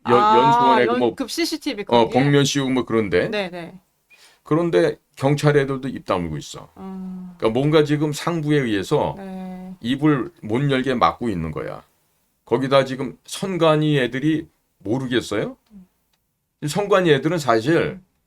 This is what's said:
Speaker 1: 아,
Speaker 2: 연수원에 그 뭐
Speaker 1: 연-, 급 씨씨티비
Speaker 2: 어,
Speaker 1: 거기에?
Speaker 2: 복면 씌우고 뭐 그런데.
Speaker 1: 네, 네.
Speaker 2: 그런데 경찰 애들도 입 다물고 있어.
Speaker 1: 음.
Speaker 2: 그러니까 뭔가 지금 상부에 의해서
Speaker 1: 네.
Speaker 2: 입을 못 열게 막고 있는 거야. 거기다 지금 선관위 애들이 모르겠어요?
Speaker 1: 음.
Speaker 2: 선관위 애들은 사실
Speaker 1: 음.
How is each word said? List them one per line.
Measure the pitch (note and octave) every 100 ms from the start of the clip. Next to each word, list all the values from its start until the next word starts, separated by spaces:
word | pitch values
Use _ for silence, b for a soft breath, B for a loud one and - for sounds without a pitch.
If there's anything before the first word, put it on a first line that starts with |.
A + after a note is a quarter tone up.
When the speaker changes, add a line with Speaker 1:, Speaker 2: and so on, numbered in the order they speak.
Speaker 1:
아, | - B2 G#3 A3
Speaker 2:
연수원에 | A#3 A#3+ A#3+ A#3 A3+
그 | B3
뭐 | A#3+
Speaker 1:
연-, | F3+
급 | A3+
씨씨티비 | - D#4+ D#4+ D4 G#3 G3
Speaker 2:
어, | A#2+ -
Speaker 1:
거기에? | B2+
Speaker 2:
복면 | C#3+ C#3+
씌우고 | C#3 C#3+ C3
뭐 | B2+
그런데. | - A2+ G2+ F2+ -
Speaker 1:
네, | G#3+ F3
네. | F3 D#3+ F#3 _ _ _ b b b
Speaker 2:
그런데 | - D#3 E3+ F3 D#3+ - _ -
경찰 | C3+ D3 D3 D3
애들도 | C#3 C3+ C3
입 | G#2 -
다물고 | F#2 E2+ C#3+
있어. | - - - -
Speaker 1:
음. | F#3+ F#3+ F#3 F#3 - -
Speaker 2:
그러니까 | A2+ A#2+
뭔가 | D3 D#3
지금 | D3 D3 D#3
상부에 | D3 E3 E3+ D3 D3
의해서 | A#2+ G2+ F2+ C#3+ E2+ C#2+
Speaker 1:
네. | - - F#3 F#3 F#3 F#3+
Speaker 2:
입을 | A2+ C#3 D3+ C#3 - -
못 | G#2+ A#2 C#3+
열게 | C3 C3
막고 | A#2+ E2+ - A#2+
있는 | F2+ D#2+
거야. | C#2 - G1+ - _ _ _ _ _
거기다 | - B2+ C3 C#3
지금 | B2 B2+ C3 -
선관위 | - - G3 F3 E3 D3+ D3+ C#3+
애들이 | A#2+ C3 D3+ D#3 - _ _ _
모르겠어요? | G2 C3 B2+ A#2+ - G#2 A#3 B3+ _
Speaker 1:
음. | G3+ - _ _ _ _ _ _ - D3
Speaker 2:
선관위 | F#3 G3+ G3 F3
애들은 | C#3 D#3 F3
사실 | B2+ A2+ B2 E3
Speaker 1:
음. | D#2+ - _ _